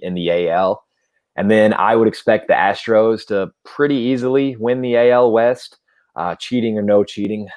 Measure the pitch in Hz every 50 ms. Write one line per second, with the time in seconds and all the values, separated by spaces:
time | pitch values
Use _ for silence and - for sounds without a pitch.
0 | - 92 90 90 85 85 85 87 87 85 82 90 95 92 - - _ _ _ _
1 | _ _ _ _ _ _ _ - 98 101 110 107 107 107 107 - 95 104 117 113
2 | 113 110 - - - - 110 107 - - 87 - 87 98 101 - - - 113 107
3 | 110 113 113 110 - - 107 98 95 87 - _ _ - - - 147 147 143 131
4 | 117 123 131 127 120 127 131 139 139 139 127 110 110 120 123 131 127 123 120 117
5 | 120 123 123 123 123 120 110 113 113 120 127 - - - - _ _ _ _ _
6 | _ _ _ - 82 87 85 - - - 123 123 113 113 110 107 101 101 104 104
7 | 101 - - - 101 101 107 107 104 101 -